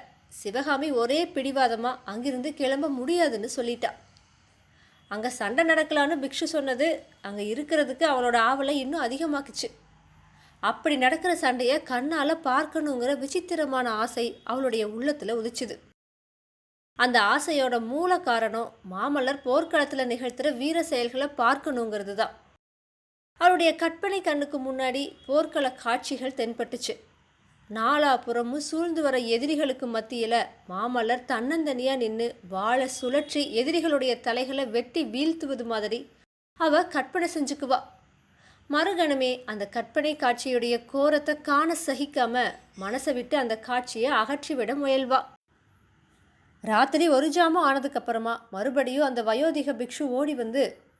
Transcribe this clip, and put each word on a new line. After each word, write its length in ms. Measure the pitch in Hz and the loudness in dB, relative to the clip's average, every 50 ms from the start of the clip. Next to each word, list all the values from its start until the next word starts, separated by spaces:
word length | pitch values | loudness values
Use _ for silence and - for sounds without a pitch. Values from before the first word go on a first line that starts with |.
| - - _ _ _ | -4 -12 _ _ _
சிவகாமி 640 | _ - - - 208 202 254 277 302 285 269 294 311 | _ -20 -10 -10 -4 -4 -2 0 0 0 0 0 0
ஒரே 340 | 269 233 233 233 277 320 349 | 0 0 2 2 2 2 2
பிடிவாதமா 720 | 330 - 285 254 277 262 269 262 240 226 220 233 247 254 - - | 0 -2 -4 -2 0 2 2 2 2 2 0 -2 -4 -4 -6 -10
அங்கிருந்து 480 | - 208 233 240 285 254 254 247 302 294 | -10 -10 -6 -4 -4 -4 -4 -6 -6 -4
கிளம்ப 360 | - 277 262 269 277 320 311 | -2 -2 0 0 0 0 -2
முடியாதுன்னு 600 | 277 247 254 269 349 349 330 294 233 208 208 240 - | -2 -4 -2 0 2 2 2 2 0 -2 -6 -6 -6
சொல்லிட்டா. 340 | 269 240 240 240 233 240 - - - - _ _ _ _ _ _ _ _ _ _ _ _ _ _ _ _ _ _ _ _ | -4 -4 -4 -4 -2 -4 -4 -4 -8 -18 _ _ _ _ _ _ _ _ _ _ _ _ _ _ _ _ _ _ _ _
அங்க 220 | _ 202 214 220 247 | _ -10 -6 -6 -6
சண்டை 360 | 240 - 220 202 240 294 339 | -4 -4 -4 0 2 2 4
நடக்கலான்னு 500 | 330 320 320 311 311 311 294 285 285 339 | 4 4 4 4 2 2 2 4 2 2
பிக்ஷு 260 | 285 262 269 - - 330 | 0 -2 -4 -4 -4 -4
சொன்னது 600 | 311 320 302 269 269 254 240 294 330 - - - - - _ | -2 -2 -2 0 0 0 2 2 2 2 -2 -6 -16 -20 _
அங்க 200 | - 202 202 208 | -12 -10 -8 -6
இருக்கிறதுக்கு 640 | 202 208 226 269 294 - 330 302 285 240 254 262 330 | -4 -4 -4 -4 -2 0 2 2 2 0 0 0 2
அவளோட 300 | 311 277 254 247 240 240 | 2 2 2 2 4 4
ஆவலை 320 | 233 226 233 269 277 277 269 | 4 4 4 2 2 0 0
இன்னும் 340 | 302 277 254 262 311 320 269 | 0 0 -2 -2 -2 -2 -2
அதிகமாக்குச்சு. 680 | 233 262 277 330 311 294 277 277 - - - - 440 - - _ _ _ _ _ _ _ - _ _ _ _ - - _ _ | -2 -2 -2 -2 -2 -2 -4 -6 -8 -10 -8 -8 -8 -10 -14 _ _ _ _ _ _ _ -20 _ _ _ _ -20 -20 _ _
அப்படி 360 | - 208 226 - - 320 294 | -2 -2 -2 0 0 0 2
நடக்கிற 360 | 262 254 262 320 320 349 370 339 | 4 4 4 4 4 2 0 0
சண்டைய 360 | 330 320 262 247 240 254 240 277 311 302 | 2 2 0 2 2 2 2 2 0 0
கண்ணால 420 | - 254 247 262 302 330 311 277 294 320 320 330 | -2 -4 -2 -2 -2 0 0 2 0 0 0 0
பார்க்கணுங்கிற 720 | 277 247 277 311 302 - 320 302 294 269 247 240 254 285 | 0 2 2 0 0 -2 -2 -2 -2 -2 0 0 0 0
விசித்திரமான 760 | 247 262 277 - 359 349 - 349 311 302 269 262 254 247 240 | 0 -2 -4 -4 -4 -4 -2 -2 -2 0 0 0 0 0 0
ஆசை 500 | 220 214 226 240 - 240 233 233 - - - | 0 -2 -2 -2 -2 -4 -4 -4 -6 -8 -8
அவளுடைய 440 | - 233 262 269 254 220 226 214 | -6 -4 -2 -2 0 0 0 -2
உள்ளத்துல 480 | 208 214 226 254 302 294 294 190 202 233 | -2 -4 -2 -2 -2 -2 -2 -4 -4 -4
உதிச்சுது. 440 | 233 220 240 233 - 254 208 - - - _ _ _ _ _ _ _ _ _ _ _ _ _ _ _ _ _ _ _ _ _ _ - | -2 -4 -6 -6 -6 -8 -8 -10 -14 -16 _ _ _ _ _ _ _ _ _ _ _ _ _ _ _ _ _ _ _ _ _ _ 0
அந்த 220 | 247 254 240 233 | 0 2 4 4
ஆசையோட 580 | 202 202 240 294 294 349 311 285 262 247 240 233 | 4 4 4 2 0 0 0 0 2 2 0 -2
மூல 400 | 226 226 262 302 349 359 370 330 | -2 -2 -2 -2 2 2 2 0
காரணம் 540 | - 262 233 226 226 214 208 226 233 - - - - 190 | 2 0 0 2 0 -2 -2 -4 -6 -8 -10 -16 -16 -10
மாமல்லர் 520 | 180 190 226 285 285 285 254 262 285 277 - | -6 -4 -2 -2 0 0 0 0 -2 -2 0
போர்க்களத்துல 600 | 247 254 311 339 330 349 302 285 277 285 269 262 | 2 2 2 2 2 2 2 2 2 0 -2 -2
நிகழ்த்துற 520 | 247 233 233 262 247 247 - 262 302 269 | -2 -2 -2 -4 -6 -6 -2 -2 -2 0
வீர 260 | 233 262 302 330 339 320 | 0 -2 0 0 0 0
செயல்களை 440 | 320 302 240 240 240 247 254 285 | 0 0 -2 -2 -2 -2 -4 -4
பார்க்கணுங்கிறது 840 | 285 285 - 233 233 277 285 - 320 269 240 226 220 214 208 196 196 202 | -4 -2 2 2 2 2 2 0 -4 -2 -2 -4 -4 -4 -6 -6 -6 -2
தான். 200 | 202 214 - - - _ _ _ _ _ _ _ _ _ _ _ _ _ _ _ _ _ _ _ _ | -2 -2 -2 -4 -14 _ _ _ _ _ _ _ _ _ _ _ _ _ _ _ _ _ _ _ _
அவளுடைய 360 | 330 359 359 311 339 320 311 | 6 6 6 8 6 4 4
கற்பனை 460 | 320 330 330 330 330 - 403 392 381 | 4 -2 -2 -2 -2 -2 -2 -2 0
கண்ணுக்கு 380 | 370 339 302 285 285 285 294 277 | 0 0 0 0 -2 -2 -4 -6
முன்னாடி 560 | 262 269 262 262 262 254 247 277 277 - - - - | -4 -4 -4 -2 -2 -2 0 -2 -4 -6 -8 -14 -4
போர்க்கள 460 | - 269 302 320 320 - 311 277 254 | 0 2 2 2 2 0 0 0 0
காட்சிகள் 600 | 254 - - 233 233 - - - 285 240 254 269 | -2 -4 -2 -2 -2 -2 -2 -6 -6 -6 -6 -6
தென்பட்டுச்சு. 640 | 262 - 226 233 233 - 233 226 - 240 - - - - - _ _ _ _ _ _ _ _ _ _ _ _ - | -4 -4 -4 -4 -4 -6 -6 -6 -6 -8 -6 -8 -8 -8 -14 _ _ _ _ _ _ _ _ _ _ _ _ -12
நாலாபுறமும் 880 | 208 220 220 247 294 302 294 285 262 247 - 247 233 240 240 240 262 | -6 -2 2 2 4 4 6 4 4 2 0 -2 -2 -2 -2 -2 -4
சூழ்ந்து 440 | 302 285 - 320 320 339 349 320 330 | -4 -4 -4 -2 -2 -2 0 0 0
வர 160 | 302 277 254 | 0 2 2
எதிரிகளுக்கு 680 | 254 240 226 226 233 269 294 320 285 311 269 262 262 269 | 0 2 2 0 0 2 0 0 0 0 0 -2 -4 -4
மத்தியில 580 | 240 226 220 220 226 254 233 226 220 233 233 196 - - - _ - | -4 -4 -4 -4 -4 -4 -4 0 2 2 2 2 0 -6 -18 _ -10
மாமல்லர் 580 | 180 190 214 247 247 247 220 220 247 247 247 | -6 -6 -4 -2 -2 -2 0 0 0 -2 -2
தன்னந்தனியா 680 | - 262 220 233 269 320 330 311 294 262 247 247 262 269 | -4 -4 -2 -2 -2 0 0 0 -2 -2 -2 0 0 0
நின்னு 400 | 254 240 214 220 226 233 233 233 - - 175 | 0 -2 -2 -2 -2 -4 -4 -4 -10 -14 -8
வாளை 400 | 190 190 202 220 247 269 262 254 - - | -6 -2 0 2 2 2 2 0 -4 -6
சுழற்றி 400 | 269 247 262 294 294 294 - 294 285 - 208 | -4 0 0 0 0 0 -2 -2 -2 0 0
எதிரிகளுடைய 640 | 220 254 302 320 339 311 330 294 277 262 254 233 240 | 0 0 2 0 0 2 2 2 2 2 0 0 0
தலைகளை 460 | - 240 240 254 262 254 269 277 269 | -2 -2 -2 -2 -2 -2 -2 -4 -4
வெட்டி 400 | 233 208 233 240 247 - 339 294 | 0 -2 -2 -2 -2 -2 -4 -2
வீழ்த்துவது 600 | 220 214 254 294 330 320 330 320 269 269 233 240 | -2 -2 0 0 0 0 -2 -4 -6 -4 -6 -4
மாதிரி 440 | 233 226 214 208 208 220 240 147 - _ _ _ _ _ _ _ _ _ - | -4 -4 -2 -2 -2 -4 -6 -6 -12 _ _ _ _ _ _ _ _ _ 0
அவ 260 | 330 311 285 330 359 | 2 4 6 4 4
கற்பனை 440 | 349 - 285 - - - 370 339 339 - | 2 0 -2 -2 0 0 0 0 0 0
செஞ்சுக்குவா. 460 | 320 277 233 277 - 285 247 262 - - - - _ _ _ _ _ _ _ _ _ _ - _ _ _ - | -2 -2 -2 -2 -6 0 0 0 0 0 -8 -18 _ _ _ _ _ _ _ _ _ _ -20 _ _ _ -2
மறுகணமே 760 | 285 294 330 392 392 339 339 302 277 269 262 254 254 247 254 | 0 2 2 2 2 2 2 2 2 2 2 0 0 -4 -6
அந்த 220 | - 214 208 202 | -10 -6 -6 -8
கற்பனை 480 | 202 - 240 226 - - 311 285 311 294 | -4 -4 -6 -6 -2 -2 0 0 0 -2
காட்சியுடைய 720 | 302 294 247 240 247 - 269 254 240 233 240 240 233 240 | 2 2 0 0 0 -2 -2 0 0 2 0 -2 -2 -4
கோரத்தை 560 | - - 277 277 302 302 294 294 302 294 294 | -4 0 2 4 4 4 2 0 -2 -4 -4
காண 340 | - 302 285 285 320 330 330 320 - | 0 2 2 2 4 2 0 -2 -2
சகிக்காம 640 | 311 262 233 285 285 - 277 247 226 233 247 233 180 - - - _ _ 190 | -4 -2 -2 -4 -2 0 0 0 2 2 0 0 0 -4 -8 -18 _ _ -12
மனசை 340 | 190 196 226 262 - 311 262 | -8 -6 -6 -4 -2 -2 -2
விட்டு 240 | 247 240 247 302 | -2 -2 0 0
அந்த 220 | 285 254 233 220 220 | 0 0 0 -4 -6
காட்சியை 520 | - - 247 254 247 - - 226 226 277 | -4 -4 -4 -2 -2 -4 -4 -2 0 2
அகற்றிவிட 640 | 285 220 220 220 285 285 - - 311 254 220 202 269 | 2 2 2 0 -2 -6 -4 -6 -4 -2 -2 -2 -2
முயல்வா. 500 | 285 285 269 269 262 269 240 262 254 - - - _ _ _ _ _ _ _ _ _ _ _ _ _ _ _ _ _ _ _ _ _ _ _ _ _ | -2 0 0 2 0 2 2 2 2 0 -2 -14 _ _ _ _ _ _ _ _ _ _ _ _ _ _ _ _ _ _ _ _ _ _ _ _ _
ராத்திரி 480 | - 220 214 214 269 294 320 302 339 330 | -2 2 4 4 4 4 4 4 4 6
ஒரு 200 | 277 254 294 311 | 6 4 4 2
ஜாமம் 360 | 285 349 339 330 320 359 320 | 4 4 4 4 4 4 4
ஆனதுக்கப்புறமா 760 | 277 269 277 254 277 - 240 - - 226 226 226 226 233 - - _ | 4 2 2 0 -2 -4 -4 -4 -2 -4 -2 -2 -4 -6 -6 -8 _
மறுபடியும் 540 | 190 190 214 277 247 285 254 247 254 285 302 | -8 -4 -4 0 2 0 0 2 2 2 2
அந்த 180 | 269 254 240 220 | 2 2 0 0
வயோதிக 500 | 220 220 247 294 330 302 302 269 285 277 | 0 2 2 2 2 2 0 -2 -2 -2
பிக்ஷு 280 | 220 247 240 - - | -4 -6 -8 -4 -4
ஓடி 340 | 302 262 247 254 294 302 294 | -4 -2 0 0 0 0 -2
வந்து, 460 | 240 233 226 226 277 254 - - - _ _ _ | -4 -4 -2 0 0 0 0 -2 -10 _ _ _